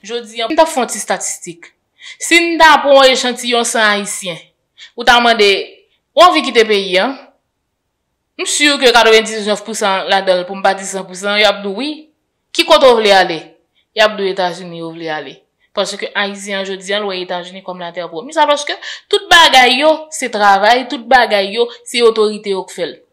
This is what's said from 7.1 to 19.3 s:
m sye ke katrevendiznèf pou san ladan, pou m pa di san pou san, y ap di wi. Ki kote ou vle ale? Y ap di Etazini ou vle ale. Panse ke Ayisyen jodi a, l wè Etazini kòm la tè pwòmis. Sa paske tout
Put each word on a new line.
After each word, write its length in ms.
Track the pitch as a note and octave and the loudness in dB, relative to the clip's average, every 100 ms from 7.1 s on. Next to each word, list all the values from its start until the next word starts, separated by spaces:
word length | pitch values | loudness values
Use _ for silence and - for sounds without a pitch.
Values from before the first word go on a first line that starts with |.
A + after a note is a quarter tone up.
| C4+ - _ _ _ _ _ _ _ _ _ _ | -6 -18 _ _ _ _ _ _ _ _ _ _
m 80 | - | -12
sye 300 | F4+ - D4 C#4+ | -6 0 0 2
ke 120 | B3 | 2
katrevendiznèf 720 | A#3 A3+ A3 G#3 A3 G#3 G3+ | 4 4 4 2 -6 -4 -4
pou 140 | - G#3+ | -6 -4
san 320 | G3+ F#3+ D#3+ | -2 -2 -2
ladan, 320 | G3 F#3+ F3+ F3+ | -2 0 -2 -4
pou 100 | F#3+ | -2
m 60 | |
pa 100 | G3 | -2
di 80 | F#3+ G3 | -2 -8
san 180 | F#3+ F3+ | -12 -12
pou 80 | |
san, 240 | F#3 G3+ G#3 | -10 -4 0
y 60 | G#3 | 0
ap 140 | G3 | 0
di 80 | G3 | -8
wi. 180 | G3 C#4+ D4+ - _ _ _ _ | -8 -8 -10 -18 _ _ _ _
Ki 100 | - E4 | -6 2
kote 200 | D#4 C4+ | 6 6
ou 120 | A#3 | 4
vle 140 | G3+ | 4
ale? 220 | F#3+ F3 D#3+ - _ _ _ _ | 4 2 -4 -12 _ _ _ _
Y 80 | G#3+ | 0
ap 140 | G#3+ G3 | 0 0
di 80 | G3 | -6
Etazini 500 | F#3+ F3+ E3+ F3+ E3+ | -2 -4 -6 -14 -12
ou 80 | E3 | -12
vle 120 | E3 D#3+ | -10 -10
ale. 260 | D3+ C3+ - _ _ _ | -8 -10 -20 _ _ _
Panse 240 | - F#3+ G3+ | -6 -6 -6
ke 100 | G#3+ | -8
Ayisyen 500 | G3+ G3+ G3+ G3 G3 F#3+ | -6 -6 -8 -10 -8 -8
jodi 240 | F#3+ F#3 | -10 -6
a, 40 | G3+ | -6
l 80 | G#3 | -4
wè 140 | F#3 | -8
Etazini 400 | F3+ F3+ F3 F#3+ | -8 -10 -10 -16
kòm 160 | F#3 F3+ | -14 -12
la 100 | E3+ | -12
tè 80 | E3+ E3+ | -10 -10
pwòmis. 240 | E3 B3+ | -12 -8
Sa 120 | D#4 D4 | -2 0
paske 260 | D4 - - - - _ | 0 -4 -10 -12 -16 _
tout 180 | G4+ - | -4 2